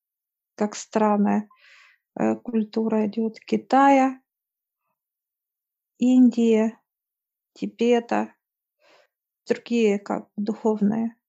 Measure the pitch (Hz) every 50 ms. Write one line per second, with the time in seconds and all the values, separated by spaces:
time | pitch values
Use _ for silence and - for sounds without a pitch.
0 | _ _ _ _ _ _ _ _ _ _ _ - 214 208 - - - - - 220
1 | 214 214 208 202 202 202 202 208 214 - _ _ _ _ - _ _ _ _ _
2 | _ _ - - - 220 220 220 - - 240 226 214 214 - 226 226 220 220 214
3 | 214 208 202 226 226 220 220 - _ - 214 208 214 - - 262 277 277 277 269
4 | 262 262 262 262 _ _ _ _ _ _ _ _ _ _ _ _ _ _ _ _
5 | _ _ _ _ _ _ _ _ _ _ _ _ _ _ _ _ _ _ _ -
6 | 240 247 254 254 254 240 226 233 233 226 220 214 220 226 226 - _ _ _ _
7 | _ _ _ _ _ _ _ _ _ _ _ - - 214 - - 233 240 240 233
8 | 233 233 - 208 220 220 - _ _ _ _ _ _ _ _ _ _ _ _ _
9 | _ _ _ _ _ _ _ _ _ - - - - - 240 240 226 208 202 208
10 | - - 202 208 208 _ _ - 202 214 214 - - 226 220 214 208 202 214 220
11 | 233 233 - _ _